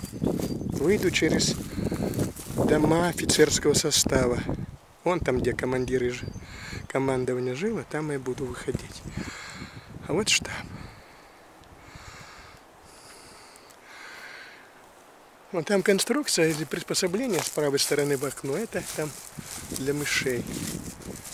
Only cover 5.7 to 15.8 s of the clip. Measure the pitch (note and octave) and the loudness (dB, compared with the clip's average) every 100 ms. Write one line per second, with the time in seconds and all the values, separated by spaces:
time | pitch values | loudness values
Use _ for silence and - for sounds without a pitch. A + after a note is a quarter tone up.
5.7 | B2+ B2 B2+ B2 B2 - - - - - | 0 2 0 0 -2 -8 -10 -12 -12 -10
6.7 | - - C#3 C3+ C3 B2+ B2 B2+ B2+ G#3 | -10 2 4 6 4 2 2 0 0 0
7.7 | G#3 B2 D3+ D#3 C#3+ B2+ A#2+ C3 B2 - | 0 -2 -2 -2 -2 -2 -2 -4 -4 -2
8.7 | C3 - - - - - - - - - | -2 -4 -12 -10 -8 -8 -10 -12 -12 -14
9.7 | - - - - D#3 G#3+ - - - - | -14 -16 -10 -2 0 4 2 0 -8 -10
10.7 | - - - - - - - - - - | -12 -14 -18 -20 -20 -20 -20 -20 -20 -20
11.7 | - - - - - - - - - - | -20 -20 -18 -18 -18 -18 -18 -20 -20 -20
12.7 | - - - - - - - - - - | -20 -20 -20 -20 -20 -20 -20 -20 -20 -20
13.7 | - - - - - - - - - - | -20 -20 -18 -16 -14 -14 -14 -16 -18 -20
14.7 | - - - - - - - - F#3 D3 | -20 -20 -20 -20 -20 -20 -20 -6 -2 4
15.7 | G3+ | 4